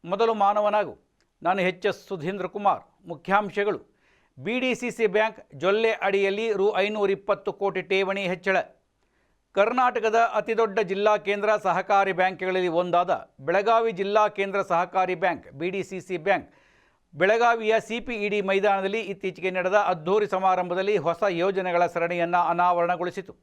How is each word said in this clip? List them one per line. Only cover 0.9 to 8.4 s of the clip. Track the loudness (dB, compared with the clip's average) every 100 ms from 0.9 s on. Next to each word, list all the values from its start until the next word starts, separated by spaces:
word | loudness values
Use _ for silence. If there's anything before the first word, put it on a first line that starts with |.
| -8 _ _ _ _
ನಾನು | -2 0
ಎಚ್ | 0 0 -4
ಎಸ್ | -4 -8
ಸುಧೀಂದ್ರ | -8 -6 -6 -6
ಕುಮಾರ್. | -2 0 0 -6 _ -16
ಮುಖ್ಯಾಂಶಗಳು. | -14 -2 0 0 -2 -2 -2 -8 _ _ _ _ -12
ಬಿ | -4 -2
ಡಿ | -2 -2
ಸಿ | -4
ಸಿ | -2 0
ಬ್ಯಾಂಕ್ | 2 0 -4 -20 -4
ಜೊಲ್ಲೆ | 0 2 2
ಅಡಿಯಲ್ಲಿ | 0 0 0 0 0 -2
ರು | 2 2 2
ಐನೂರ | 0 0 0
ಇಪ್ಪತ್ತು | 0 -2 -2 -2
ಕೋಟಿ | -4 -4 -4
ಠೇವಣಿ | -2 0 0 -2
ಹೆಚ್ಚಳ. | -4 -2